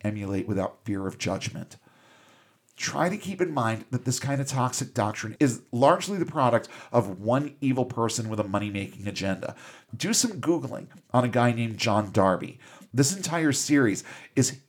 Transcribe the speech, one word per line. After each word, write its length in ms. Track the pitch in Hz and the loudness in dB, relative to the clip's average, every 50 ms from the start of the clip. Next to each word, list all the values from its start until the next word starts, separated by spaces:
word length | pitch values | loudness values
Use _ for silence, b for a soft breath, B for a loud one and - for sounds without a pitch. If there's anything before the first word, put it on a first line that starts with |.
emulate 440 | - 107 104 104 101 95 98 95 - | -6 -4 -4 -4 -4 -4 -2 -2 -2
without 380 | - 104 95 95 - - _ - | -2 -2 -2 -2 -4 -6 _ -6
fear 240 | - 101 98 95 | -6 -4 -4 -4
of 100 | 95 - | -6 -6
judgment. 600 | - - - 95 95 - - - - - - - b b b b b b b b b b b b b b b b b b _ _ | -4 -4 -4 -4 -4 -4 -8 -8 -10 -12 -14 -16 b b b b b b b b b b b b b b b b b b _ _
Try 340 | - - - - - - 202 | -10 -8 -4 -2 0 0 0
to 80 | 107 | -2
keep 240 | 104 - 175 190 - | -2 -6 -6 -4 -2
in 120 | 180 170 151 | -2 0 0
mind 320 | 135 117 113 110 107 - - | 0 0 0 0 -2 -4 -4
that 140 | 127 123 - | -4 -4 -2
this 140 | 127 127 - | -2 -2 -2
kind 220 | - 135 139 139 | -2 -2 -2 -2
of 60 | 139 | -2
toxic 460 | 139 - 131 123 127 - - 131 - - | -2 0 0 0 0 0 -4 -6 -4 -2
doctrine 440 | 123 104 - - - - 110 107 - | -2 0 0 -2 -4 -8 -8 0 2
is 220 | 147 135 113 - - _ | 2 2 2 0 -6 _
largely 460 | - 120 131 143 175 190 185 180 202 | 0 4 6 6 6 4 2 -2 -4
the 80 | 196 165 | -2 -4
product 420 | - 147 156 131 123 120 113 - B B B B B | -2 0 2 2 4 4 2 0 B B B B B
of 300 | - 120 120 101 92 90 | 2 2 2 2 -2 -6
one 340 | 98 110 123 139 147 143 - - | -2 0 0 0 0 -2 -6 -2
evil 240 | 143 135 127 123 123 | 0 0 2 2 0
person 420 | - - 117 113 113 - - 113 | -2 -2 0 0 0 0 -2 -4
with 140 | 110 107 104 | -2 -2 -2
a 60 | 104 | -2
money-making 600 | 98 95 101 104 104 98 98 98 92 - - 95 | 0 -2 -2 -2 -2 -4 -4 -6 -6 -8 -10 -8
agenda. 480 | 101 95 - 98 95 95 92 - - B B B B B B B _ - | -8 -6 -2 -2 -2 -2 -2 -4 -8 B B B B B B B _ -8
Do 180 | 110 - 185 220 | -4 -2 0 2
some 280 | - - 233 202 147 | 2 2 0 -2 -2
Googling 460 | - 151 175 165 131 123 - - - - - - _ _ - | 0 0 0 0 -2 -6 -8 -10 -12 -14 -20 -20 _ _ 2
on 100 | 123 123 | 2 2
a 60 | 120 | 2
guy 240 | 110 123 120 123 117 | 4 4 4 4 2
named 240 | 113 117 113 110 | 0 -2 -4 -4
John 340 | 101 - 117 101 107 104 98 | -2 0 2 2 2 2 2
Darby. 480 | 90 107 95 95 92 85 92 82 - B B B B B B B - | 2 4 4 4 4 2 -2 -6 -12 B B B B B B B 2
This 220 | 123 139 135 190 | 2 2 2 2
entire 380 | 196 180 - 160 170 160 151 131 | -2 -4 -2 0 0 2 2 2
series 500 | - - - 147 143 135 110 92 87 B B B B B B _ | 0 2 4 4 4 6 4 2 0 B B B B B B _
is 240 | 135 123 - - - _ | 2 2 2 0 -6 _